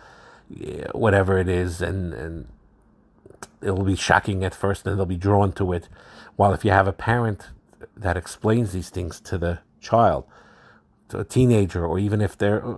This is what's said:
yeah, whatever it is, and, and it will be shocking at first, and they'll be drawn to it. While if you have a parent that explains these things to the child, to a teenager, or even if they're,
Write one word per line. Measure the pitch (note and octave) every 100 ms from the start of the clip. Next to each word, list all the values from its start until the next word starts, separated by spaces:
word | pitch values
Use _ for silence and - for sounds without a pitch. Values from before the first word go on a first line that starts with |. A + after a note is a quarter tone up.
| - - - - -
yeah, | - - D2+ -
whatever | - A2+ G2 F#2 F#2+
it | F2+
is, | F2+ F2+ E2+
and, | F2 F#2+ F2
and | D2+ D#2 E2 - - _ _ _ _ _ _ - - - _
it | G2+
will | F#2+
be | F#2+ F#2
shocking | - F2 - G2
at | F#2+
first, | - G2 F#2+ -
and | G2
they'll | F2+
be | F2+
drawn | G2 G2+ G2+
to | - F#2+
it. | F2 - - - - - -
While | G2+
if | F#2+
you | G#2+
have | F#2+ F#2+
a |
parent | F#2 - A#2+ A#2 G2 - - _ _ - -
that | F#2+ F2
explains | - - G#2+ A#2 A2
these | F#2 E2+
things | - E2+ -
to | - F#2+
the | E2+ F2 - _
child, | - A2+ A2 C#2+ - - - _ _ _ _ _ _
to | -
a |
teenager, | - B2 B2+ A2+ G2 F2+
or | E2+ F2
even | G#2 G#2
if | G2+ -
they're, | G2+ G#2+ A2+